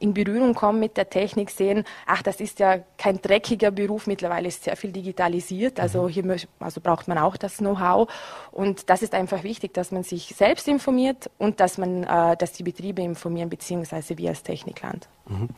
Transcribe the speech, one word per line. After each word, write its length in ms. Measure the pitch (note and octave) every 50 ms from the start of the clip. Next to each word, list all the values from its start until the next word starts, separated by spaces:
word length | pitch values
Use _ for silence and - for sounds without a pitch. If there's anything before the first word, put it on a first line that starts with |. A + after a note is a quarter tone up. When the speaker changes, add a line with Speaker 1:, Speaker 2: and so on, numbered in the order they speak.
Speaker 1:
in 120 | - G#3 F#3+
Berührung 420 | G3+ G3+ G3 G#3 A#3+ C4 B3 A#3
kommen 260 | - A3 G#3 G#3+ A3
mit 160 | A3 G#3+ -
der 120 | G3+ F#3+ -
Technik, 420 | - F#3 G3+ G3 - A3 G3+ -
sehen, 340 | - - G3 G3 G3+ G#3+ G#3 - - - -
„Ach, 160 | - F3+ F#3 -
das 180 | G3+ F#3+ -
ist 180 | G#3+ G#3 - -
ja 200 | G3+ F#3+ F#3+ F3+ F3 - _ -
kein 240 | - G3+ F#3+ F#3 -
dreckiger 480 | - G3 A3 - - A#3+ F#3+ A3 G#3
Beruf“, 380 | G3 G3 G3+ G3 G#3 G#3+ - G#3+
mittlerweile 400 | G3 F#3+ F#3 E3+ F3 E3+ F3 F3+
ist 160 | E3+ - -
sehr 120 | - -
viel 140 | - - G3+
digitalisiert, 880 | F3+ G3 F3+ F#3+ F3+ - F3+ E3+ F3 F3 F3 - F#3 F#3 A3+ C4 C4 -
also 240 | F3+ F3+ - F3+ F3+
Speaker 2:
Mhm. 60 | F3+
Speaker 1:
hier 160 | D#3+ G3 F3+
mö-, 220 | F#3 F#3 F3 E3 - _ _
also 220 | - E3+ - E3+
braucht 260 | - F3 E3 E3+ -
man 120 | - E3+ D#3
auch 180 | D3+ F3 F#3
das 220 | - G#3+ F#3+ - -
Know-how 500 | G#3 G3 G3+ F#3 F#3 F3+ F#3 G3+ A3+ - - - - - - - - -
und 400 | - - G3 G3+ F#3+ F#3+ - -
das 120 | F#3 F#3 A3+
ist 120 | G#3 -
einfach 300 | F#3+ F#3 F3+ G3+ F3+ D#3+
wichtig, 300 | G3+ A3+ - - F#3+ -
dass 180 | F3+ F3+ - G3
man 100 | F#3 F3+
sich 320 | - F#3 E3+ - - -
selbst 320 | - - A3 E4 - -
informiert 640 | D4 C#4+ C4+ - C#4 B3+ B3+ B3+ C4+ C4 C4 - - - -
und 220 | G#3 G#3 G#3 -
dass 180 | F#3+ F3+ - G3
man, 240 | F#3 F3+ F3+ F3+ F3+
äh, 340 | - - E3+ E3 E3+ E3+
dass 160 | E3+ F3 E3 -
die 120 | - F3+
Betriebe 380 | F3 E3+ - E3+ G3 F#3+ F#3+ F3+
informieren, 480 | F3 E3+ - - F3 E3+ E3+ E3+ E3+
beziehungsweise 640 | E3+ - - - F3+ F3 E3 - D#3+ D#3+ D3+ - E3
wir 140 | D#3 F3 E3+
als 120 | D#3+ - -
Technikland. 640 | - D#3+ D3+ - - - - - - - - - - _ _ _
Speaker 2:
Mhm. 220 | - G2+ F#2+ A2+ A#2+ -